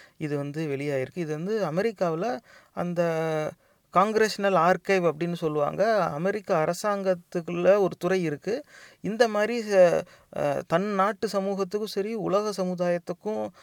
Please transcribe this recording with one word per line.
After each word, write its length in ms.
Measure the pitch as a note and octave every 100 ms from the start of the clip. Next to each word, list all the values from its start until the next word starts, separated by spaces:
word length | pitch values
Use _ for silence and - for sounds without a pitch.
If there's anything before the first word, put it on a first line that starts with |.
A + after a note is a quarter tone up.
| - -
இது 200 | D#3 C#3+
வந்து 300 | C#3+ D3 D#3+
வெளியாயிருக்கு. 540 | C#3 D3 C#3 C3 -
இது 120 | D#3+
வந்து 320 | D3+ F3+ A3 F3
அமெரிக்காவுல 760 | D#3+ A3+ G#3 F3 D#3+ G#3+ B3 - - _
அந்த 280 | - F3 F3 E3+ D#3+ D#3+ D#3 D#3 - _ _ _
காங்கிரஷனல் 600 | F3 G3+ A3 G#3+ - G3 F#3
ஆர்கைவ் 500 | E3 F#3 - F#3+ F3
அப்படின்னு 280 | D3+ E3+
சொல்லுவாங்க. 680 | E3+ D#3+ D3+ D3 D#3 G#3+ G#3+ E3
அமெரிக்க 440 | D3 F3+ G#3 - F3+
அரசாங்கத்துக்குள்ள 1200 | D#3+ F3 G#3+ G3+ F#3+ F3+ - F3+ D#3+ F3 F3+ G#3
ஒரு 160 | F#3 -
துறை 260 | F3+ F#3+
இருக்கு. 300 | E3 D3 - B3 - - - -
இந்த 260 | F3+ A3 A#3
மாதிரி 340 | G#3 G#3+ A#3+
ச-, 440 | G#3+ G3 F3 D#3+ E3+ - _ -
அஹ், 240 | D3 C#3 -
தன் 200 | E3 G3+
நாட்டு 340 | G3+ G3 G#3+ G#3+
சமூகத்துக்கும் 600 | G3+ G3 G3 G3 G#3 G#3
சரி, 240 | - G3+
உலக 380 | A3+ E3+ F#3+ G#3+ G3+
சமுதாயத்துக்கும் 920 | F#3 F3+ F3 F3 - F3 G#3 G#3+ G#3+ -